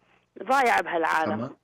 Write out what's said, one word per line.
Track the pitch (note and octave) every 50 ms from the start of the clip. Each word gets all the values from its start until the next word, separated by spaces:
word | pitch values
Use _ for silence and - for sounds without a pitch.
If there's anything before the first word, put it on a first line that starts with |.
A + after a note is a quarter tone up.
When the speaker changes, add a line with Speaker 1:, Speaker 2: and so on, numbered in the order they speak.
| _ _ _ _ _ _ _ -
Speaker 1:
ضايع | G3 G3 C4+ C#4 C4 A#3 G3+ G3
بهالعالم. | F3+ E3 F3 E3+ D#3+ D#3+ E3 D#3+ D#3+ - -
Speaker 2:
تمام. | - - - - -